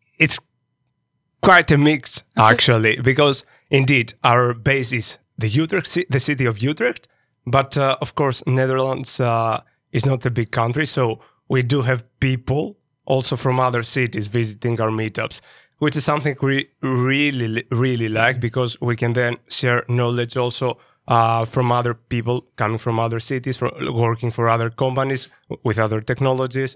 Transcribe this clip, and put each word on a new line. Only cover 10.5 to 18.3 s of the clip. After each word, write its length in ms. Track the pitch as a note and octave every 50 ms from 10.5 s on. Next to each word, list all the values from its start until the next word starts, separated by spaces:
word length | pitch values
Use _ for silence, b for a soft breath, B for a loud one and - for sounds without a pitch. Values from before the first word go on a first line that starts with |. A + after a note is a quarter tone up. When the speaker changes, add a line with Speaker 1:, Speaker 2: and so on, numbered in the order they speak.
Speaker 1:
country, 340 | - B2 A2+ A#2 A#2+ C#3+ D#3+
so 340 | - - C#3+ B2+ A2+ A2 - b b b b b b
we 140 | C3+ C3 B2
do 180 | A#2+ C#3+ C#3+
have 240 | A#2+ B2+ C3 A#2 - _ _ -
people 560 | C#3 C3 C3 A#2+ - - C3 D3 E3 F#3+ G#3 _ _ _ _ _ _ -
also 280 | C3+ C3 B2+ - C#3 A#2+
from 200 | - C3+ B2+ B2+
other 260 | B2+ B2+ B2 A#2+ A2+
cities 440 | - - C#3 B2+ A2+ - A#2 G#2 G#2
visiting 540 | G#2 A#2+ A#2 G#2+ G#2 G2+ - A#2+ A#2 A2
our 80 | A2 A2
meetups, 480 | A2 A2 A2 A2 G2 - A2+ A2 - - b b b b b b b b
which 180 | D3 D3+ D#3
is 80 | D3+ -
something 320 | - D3 D3 C3 D3 C3 -
we 260 | C#3 C3+ C3+ C#3 - - _ _
really, 840 | - C3+ C3 B2 B2 C3 C3+ C#3 D3 C#3+ C#3 B2 A#2+ A2 A2 A#2 - -
really 380 | B2+ A2+ C3 C3 B2+ A#2 A2+ A2
like, 320 | G#2+ A2 A2+ B2